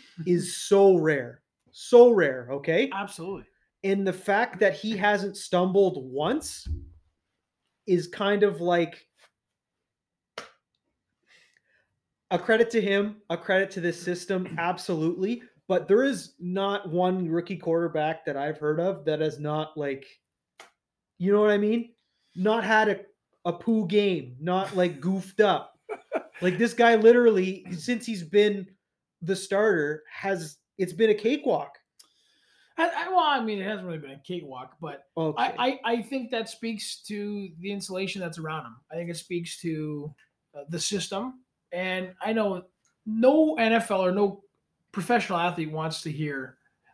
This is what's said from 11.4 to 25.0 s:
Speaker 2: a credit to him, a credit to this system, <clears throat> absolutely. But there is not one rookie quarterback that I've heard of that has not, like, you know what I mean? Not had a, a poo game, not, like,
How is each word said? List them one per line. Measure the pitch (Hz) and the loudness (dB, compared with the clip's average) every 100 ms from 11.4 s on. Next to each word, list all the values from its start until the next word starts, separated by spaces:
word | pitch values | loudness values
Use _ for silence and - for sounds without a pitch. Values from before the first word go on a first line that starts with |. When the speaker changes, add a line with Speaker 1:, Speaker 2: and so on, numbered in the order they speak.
| _ _ _ _ _ _ _ _ - | _ _ _ _ _ _ _ _ -4
Speaker 2:
a | 180 | -2
credit | - 220 226 | 4 4 4
to | 233 | 2
him, | 196 196 208 - - | 2 2 0 -6 -8
a | 170 | -6
credit | - 190 190 | 0 2 0
to | 190 | -2
this | 170 165 | -4 -4
system, | 180 175 - 190 180 | -4 -6 -4 -4 -4
<clears throat> | 165 | -4
absolutely. | 170 175 - 165 160 180 196 240 - _ - | -4 -4 -4 -2 -2 -2 -4 -4 -10 _ -2
But | 185 160 | -2 4
there | 202 | 4
is | 277 202 - - | 4 -2 -8 -12
not | 180 190 196 202 196 | -6 -2 -2 -2 -2
one | 175 180 185 170 | 0 2 0 -2
rookie | 170 170 170 | -4 -4 -6
quarterback | 165 165 170 156 151 156 | -2 0 0 -2 -2 -4
that | - 139 | -6 -6
I've | 147 151 | -6 -4
heard | 151 156 | -2 -2
of | 180 160 | -2 -4
that | 151 151 | -4 -2
has | 156 139 | -2 -4
not, | 151 151 156 151 | -4 -4 -6 -6
like, | 143 135 - _ _ _ _ - - _ _ _ _ - | -6 -6 -10 _ _ _ _ -20 -20 _ _ _ _ -4
you | 180 | 2
know | 202 | 4
what | 214 | 4
I | 208 | 4
mean? | 214 233 233 _ _ _ _ | 2 0 -4 _ _ _ _
Not | 180 208 220 | -4 0 0
had | 202 214 214 | 2 4 4
a, | 190 - _ _ _ 175 | 0 -6 _ _ _ -6
a | |
poo | 170 - 220 180 | -4 0 0 2
game, | 208 202 170 127 127 | 2 2 0 -6 -8
not, | 165 185 190 185 | -2 -2 0 0
like, | 180 143 | 0 0